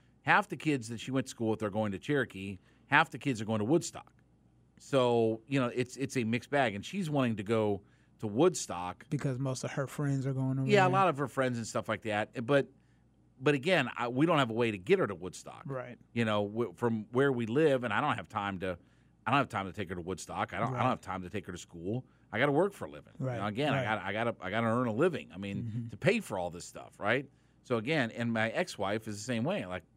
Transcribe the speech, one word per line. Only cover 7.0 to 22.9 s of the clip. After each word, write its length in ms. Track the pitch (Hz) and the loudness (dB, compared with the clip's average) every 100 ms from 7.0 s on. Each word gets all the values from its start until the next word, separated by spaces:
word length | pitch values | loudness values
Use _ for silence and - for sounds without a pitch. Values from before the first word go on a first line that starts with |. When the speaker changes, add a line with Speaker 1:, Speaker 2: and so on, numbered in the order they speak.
| 165 | -2
Speaker 1:
wanting 260 | 143 127 107 | 0 0 0
to 60 | |
go 380 | 101 113 107 101 - _ _ _ | 0 2 2 0 -6 _ _ _
to 80 | 110 | -4
Woodstock. 800 | 104 180 180 - 87 90 92 - | 2 2 2 -6 -6 -6 -8 -8
Speaker 2:
Because 300 | 143 143 123 | -4 -4 -4
most 240 | 135 131 | -4 -4
of 80 | 135 | -6
her 160 | - 131 | -6 -6
friends 380 | - 143 135 131 | -4 -2 -2 -2
are 60 | |
going 260 | 131 131 135 | -2 -2 0
over 80 | 135 | 4
Speaker 1:
Yeah, 140 | 202 | 6
Speaker 2:
there. 80 | 185 | 6
Speaker 1:
a 40 | |
lot 140 | 190 190 | 6 4
of 100 | 139 | 2
her 100 | 135 | -2
friends 300 | - 131 120 | 0 0 0
and 80 | 110 | -2
stuff 220 | 120 107 | -4 -2
like 140 | 107 | -2
that. 420 | 110 104 107 127 117 | 0 -2 -2 -4 2
But, 220 | 143 120 - _ _ _ _ _ - | 2 2 -6 _ _ _ _ _ -2
but 140 | 135 147 | 2 2
again, 340 | 143 175 123 - | 4 2 2 -2
I, 100 | 120 | -2
we 180 | 127 165 | 2 4
don't 120 | 156 | 6
have 100 | 127 | 4
a 40 | |
way 180 | 110 120 | 2 2
to 60 | 101 | 0
get 220 | 92 190 | 2 2
her 80 | 127 | 2
to 80 | 92 | -4
Woodstock. 480 | 92 - - 64 - | -10 -12 -16 -14 -10
Speaker 2:
Right. 320 | 131 123 120 _ | -8 -10 -14 _
Speaker 1:
You 120 | 117 110 | 0 2
know, 200 | 107 104 | 2 0
w-, 260 | 110 113 85 | -2 -4 0
from 300 | 120 110 104 | 0 0 0
where 200 | 120 139 | 2 4
we 140 | 123 113 | 2 0
live, 380 | 127 160 131 | 4 4 4
and 100 | 120 | 2
I 80 | 104 | 0
don't 140 | 143 107 | 0 -2
have 120 | 90 | 0
time 300 | 107 101 95 | 0 2 -2
to, 180 | 95 87 _ _ _ _ - | -2 -4 _ _ _ _ 0
I 60 | |
don't 80 | 139 | 2
have 100 | 131 | 2
time 160 | 107 98 | -2 -4
to 60 | |
take 160 | 85 87 | -6 -6
her 60 | 90 | -6
to 60 | |
Woodstock. 520 | 85 90 - 82 110 | -6 -6 -6 -4 -4
I 40 | 92 | -2
don't, 80 | 117 | -2
I 20 | |
don't 60 | 123 | 0
Speaker 2:
Right. 100 | 123 | 0
Speaker 1:
have 120 | 107 | -2
time 200 | - 95 | -4 -8
to 60 | 90 | -6
take 160 | 104 90 | -8 -8
her 40 | |
to 60 | 87 | -10
school. 480 | - 85 87 123 - _ _ | -12 -10 -6 -6 -8 _ _
I 80 | 107 | 0
gotta 120 | 147 | 2
work 220 | 143 202 | 4 2
for 120 | - | -2
a 40 | 78 | -12